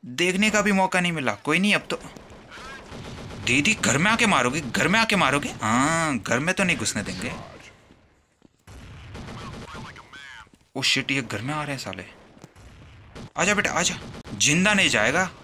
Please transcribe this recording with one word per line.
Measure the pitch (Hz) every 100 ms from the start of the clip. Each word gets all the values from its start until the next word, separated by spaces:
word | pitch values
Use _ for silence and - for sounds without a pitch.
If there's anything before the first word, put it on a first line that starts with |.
देखने | - 127 175 185 214
का | 214
भी | 202
मौका | 196 185 185
नहीं | 175
मिला। | 165 127
कोई | 104 - 160
नहीं, | 202
अब | 175 -
तो | - - - - - - - - - - - - - - - -
दीदी | 127 147
घर | 220 - 127
में | 190
आके | 226 226
मारोगे, | 160 123 143
घर | 143 - 151
में | 214
आके | 220 202
मारोगे। | 147 143 139 -
हाँ, | 110 120 139 165 160 123
घर | - 120
में | 156
तो | 185
नहीं | 185 147
घुसने | 107 -
देंगे। | 95 92 117 170 - - - - _ - _ _ _ _ _ _ - - - - - - - - - - - - - 135 - - 139 120 110 _ _ 131
ओ |
शिट, | 131 - 131
ये | 135
घर | 117 107
में | 123
आ | 151
रहे | 147
हैं | 135
साले। | - 92 90 - - - - - - - - - - - - -
आजा | 180
बेटा, | 202 -
आजा। | - 180 175 - - -
जिंदा | - 135 156 196
नहीं | 202 175
जाएगा। | 120 107 151 185 -